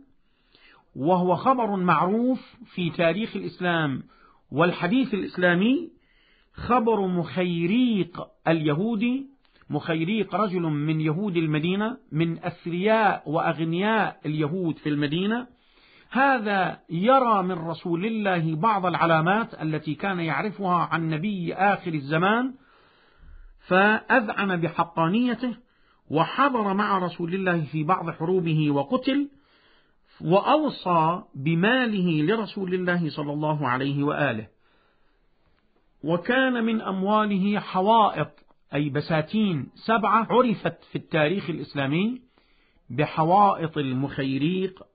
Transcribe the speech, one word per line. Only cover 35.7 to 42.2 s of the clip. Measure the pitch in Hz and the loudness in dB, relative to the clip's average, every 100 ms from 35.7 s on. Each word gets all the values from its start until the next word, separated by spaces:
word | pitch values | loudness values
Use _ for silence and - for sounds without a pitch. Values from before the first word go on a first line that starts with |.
| _ _ _ | _ _ _
وكان | 143 175 - 254 262 240 226 | -4 -2 0 0 2 0 0
من | 220 | -2
أمواله | 202 190 190 214 208 196 202 208 | -4 -4 0 2 2 0 0 -2
حوائط، | - 185 196 226 202 156 147 - _ _ _ | -2 0 4 4 4 0 -6 -10 _ _ _
أي | 147 147 | -4 -2
بساتين | 139 147 160 151 214 208 156 - - | -2 -2 -2 0 0 0 0 -4 -6
سبعة، | - 226 208 208 220 | 0 2 2 2 4
عرفت | 226 254 175 175 - | 4 4 2 -4 -6
في | - 151 | -8 -10
التاريخ | - 160 151 190 151 | -2 0 2 0 -4
الإسلامي | 156 151 143 135 156 214 254 | -6 -6 -4 0 0 0 -2